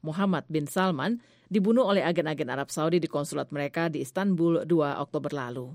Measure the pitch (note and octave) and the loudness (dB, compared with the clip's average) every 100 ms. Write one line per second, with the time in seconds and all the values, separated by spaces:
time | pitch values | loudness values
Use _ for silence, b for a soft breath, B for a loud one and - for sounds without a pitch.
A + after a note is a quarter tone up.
0 | D#3 D#3+ G3 E3+ - D#3 D3 F#3+ F#3+ D#3 | -6 0 0 0 0 -4 -2 0 0 0
1 | D#3 A#3 b b b G3 F#3+ A#3 A3 F#3+ | -2 -2 b b b 0 4 4 4 4
2 | D3+ E3+ D#3 D3 C3 C3 C#3 - D#3 F3 | 2 0 -2 -2 -4 -4 -4 -2 2 2
3 | D#3 C#3+ C#3+ D3 C3+ D3 C#3+ - E3 D3+ | 0 -4 -4 -4 -6 -6 -6 -2 -2 -2
4 | C3+ - G3 F3+ E3+ E3 D#3 E3+ D3 C#3 | -6 -2 0 2 4 2 2 2 2 -2
5 | C#3+ D3+ C#3+ C#3+ B2 B2 B2+ | -4 -4 -4 -6 -6 -8 -10